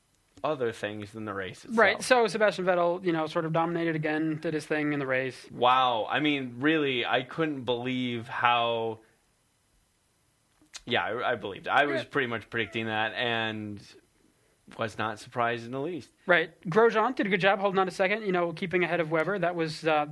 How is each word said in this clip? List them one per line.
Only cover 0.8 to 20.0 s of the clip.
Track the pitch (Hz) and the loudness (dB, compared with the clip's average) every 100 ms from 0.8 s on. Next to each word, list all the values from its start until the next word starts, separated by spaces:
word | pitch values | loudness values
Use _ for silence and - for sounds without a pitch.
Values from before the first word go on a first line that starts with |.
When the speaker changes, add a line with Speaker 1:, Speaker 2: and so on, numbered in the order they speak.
| 104 107 101 | -8 -8 -12
Speaker 1:
than | 110 107 | -10 -8
the | |
race | 98 92 - | -8 -8 -12
itself. | - 233 | -4 2
Speaker 2:
Right. | 202 226 | 2 2
So | - 254 220 | 4 4 4
Sebastian | 208 208 190 | 2 2 2
Vettel, | 185 175 175 180 | 0 2 2 0
you | 185 | 0
know, | 160 156 | 0 0
sort | 170 | -2
of | 160 | 0
dominated | 160 165 170 165 160 | 0 0 0 -2 -2
again, | 151 156 160 151 | -2 0 -2 -2
did | 170 | -4
his | 156 - | -4 -2
thing | 156 147 | -2 0
in | 147 | -2
the | 131 | 0
race. | 127 131 - - | 0 -2 -6 -12
Speaker 1:
Wow. | 139 123 131 127 117 101 | 2 6 6 4 2 0
I | 135 | 0
mean, | 151 143 127 120 | 2 0 -4 0
really, | 147 160 139 127 95 | 2 2 2 0 2
I | 123 | 0
couldn't | 127 - 160 139 | 0 -4 -2 -2
believe | 127 120 123 127 123 120 110 | -2 -2 -2 -2 -2 -4 -6
how, | - 120 120 117 117 113 110 _ _ _ _ _ _ _ _ _ _ _ _ _ _ _ _ _ - - | 0 2 4 2 0 -2 -6 _ _ _ _ _ _ _ _ _ _ _ _ _ _ _ _ _ -16 -4
yeah, | 117 | -2
I, | 90 117 107 | -2 -2 -2
I | 117 | -4
believed. | 104 90 85 | -6 -8 0
I | 117 147 | 2 2
was | 131 | -2
Speaker 2:
Yeah. | 120 | -4
Speaker 1:
pretty | 143 123 | -2 -2
much | 113 - | -4 -6
predicting | 117 104 113 113 | -6 -4 -4 -4
that | 107 110 | -2 -2
and | 98 120 117 110 107 107 104 - - _ _ _ _ _ _ - - | -2 -2 -2 -2 -6 -8 -12 -16 -20 _ _ _ _ _ _ -18 -6
was | 113 107 | -6 -2
not | 110 107 | -4 -4
surprised | - 123 117 117 | -10 -2 0 -2
in | 117 | -6
the | 135 | -6
least. | 151 170 - _ - | -6 -8 -12 _ 2
Speaker 2:
Right. | 175 175 - 190 | 2 2 -6 0
Grosjean | 202 233 220 220 | 6 6 6 0
did | 262 208 | 0 0
a | |
good | 196 | 4
job | 190 202 | 4 4
holding | 202 190 | 2 2
on | 185 | 0
to | |
second, | 165 185 202 | 2 0 0
you | 214 | 0
know, | 180 170 | 0 0
keeping | 160 190 180 | -2 -2 0
ahead | 170 170 | 2 0
of | 156 | 0
Webber. | 160 156 202 | 0 0 0
That | 170 | -2
was, | 170 160 156 160 | 0 -4 -2 0
uh, | 151 | 2